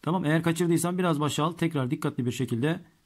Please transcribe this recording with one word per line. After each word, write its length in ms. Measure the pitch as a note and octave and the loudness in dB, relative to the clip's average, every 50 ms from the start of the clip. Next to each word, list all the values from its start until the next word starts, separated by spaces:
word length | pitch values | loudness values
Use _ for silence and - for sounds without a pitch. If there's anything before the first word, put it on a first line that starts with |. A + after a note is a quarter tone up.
Tamam, 240 | - D3 E3 F#3+ D#3+ | -2 0 -2 0 2
eğer 180 | D3 D#3 E3 E3 | 2 2 2 2
kaçırdıysan 540 | E3+ E3 E3 F3+ E3+ E3+ D#3+ E3 F3 F3+ F#3 | 2 0 2 2 2 2 2 2 0 -2 0
biraz 220 | F#3 F3+ D#3+ C#3+ | 0 2 2 2
başa 240 | D3+ D3 C#3+ - D3 | 0 -2 0 0 0
al. 80 | E3 | -2
Tekrar 400 | F3 - E3+ E3 E3 D3 C3 B2 | 0 -2 -4 -2 0 -2 -2 -2
dikkatli 340 | C#3 D#3+ - D#3+ - - B2+ | -2 -2 -2 -4 -2 -2 -4
bir 60 | A#2+ | -4
şekilde 540 | A#2+ - C3+ B2 B2 A2+ A#2+ D3+ E3 F#3 - - _ _ _ | -2 -4 -4 -2 -2 -2 0 0 -2 -2 -6 -16 _ _ _